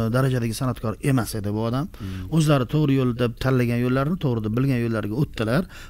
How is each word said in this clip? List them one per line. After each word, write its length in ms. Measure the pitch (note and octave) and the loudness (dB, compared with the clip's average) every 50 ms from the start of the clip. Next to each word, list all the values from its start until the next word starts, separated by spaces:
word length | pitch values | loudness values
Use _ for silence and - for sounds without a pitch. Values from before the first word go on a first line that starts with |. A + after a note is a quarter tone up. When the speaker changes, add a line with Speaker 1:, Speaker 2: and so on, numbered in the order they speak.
| A2+ A2+ A2+ | 0 0 0
Speaker 1:
darajadagi 420 | B2+ C3+ C3+ B2+ B2 A#2 A2+ G#2+ | 2 2 0 0 0 -2 -2 -4
san'atkor 400 | - C#3 B2+ A2+ - - A2 G2 - | -2 -2 -4 -4 -4 -4 -6 -6 -2
emas 320 | - D3 C3 B2+ G#2 - - | 0 0 2 0 0 -2 -4
edi 160 | A2 G2 G#2 G#2 | -6 -4 -2 -2
bu 80 | G#2+ A2+ | -2 0
odam. 220 | A#2 A#2+ C3+ F3 | 0 0 -2 -4
Speaker 2:
Mhm. 420 | G3+ - - G#2+ F#2+ F#2+ F#2 F#2 F#2+ | -4 -8 -10 -10 -10 -8 -8 -6 -2
Speaker 1:
O'zlari 360 | D3+ E3 D3+ D3+ D3 C3+ B2 | 2 2 4 4 4 4 2
to'g'ri 280 | - - D3+ D3+ C#3+ C3+ | 2 0 2 2 4 4
yo'l 180 | C3+ B2+ B2 A#2 A#2 | 4 2 2 2 2
deb 140 | B2 A2+ A#2 - | 0 0 0 -2
tanlagan 400 | - C3 C3 B2 B2 A#2 A#2+ A#2+ | 0 2 2 2 2 2 2 0
yo'llarini 380 | B2 B2 B2+ C3+ C#3 D3+ F#3+ F3 | 0 2 2 2 0 0 -2 0
to'g'ri 220 | D#3+ C3 A#2+ A2+ G#2+ | 0 0 0 0 0
deb 100 | G#2+ A2 | -2 0
bilgan 240 | B2 C3+ C#3 C3 A#2+ | 0 2 2 2 2
yo'llariga 360 | A#2 A#2 A2+ A2 G#2 G#2 G#2+ | 0 0 0 -2 -2 -2 0
o'tdilar 480 | C3 D3+ - - - A2+ G#2+ A#2+ D#3+ F#3+ - - - - | 0 0 0 -2 -2 -2 0 0 0 0 -2 -8 -16 -18